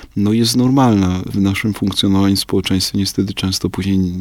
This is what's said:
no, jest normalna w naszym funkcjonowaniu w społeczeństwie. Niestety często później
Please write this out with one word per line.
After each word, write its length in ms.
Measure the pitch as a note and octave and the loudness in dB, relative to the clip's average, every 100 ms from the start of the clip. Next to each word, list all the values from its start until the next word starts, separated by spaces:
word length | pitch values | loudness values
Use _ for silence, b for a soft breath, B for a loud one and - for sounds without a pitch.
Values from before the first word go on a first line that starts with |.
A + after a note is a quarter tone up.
| B G#2 | B -2
no, 160 | G2+ | 0
jest 240 | A2+ A2+ B2+ | 2 0 2
normalna 680 | B2+ C3+ B2+ G#2 F#2 F2+ F2+ | 2 4 4 4 2 -2 -4
w 140 | G2+ | 0
naszym 340 | G2 G2 A2 | 0 0 -2
funkcjonowaniu 600 | G2 G2+ - G2+ G2 G2 G2 | -2 -4 -2 0 2 2 0
w 40 | |
społeczeństwie. 580 | - G2 - F#2+ - G2+ | 0 -2 0 -2 -2 -4
Niestety 360 | F#2+ - G2 | -4 -2 -4
często 360 | - F#2+ - G2 | -2 -4 -2 -4
później 300 | - F#2+ F#2+ F#2 F2+ | -4 -2 0 0 -4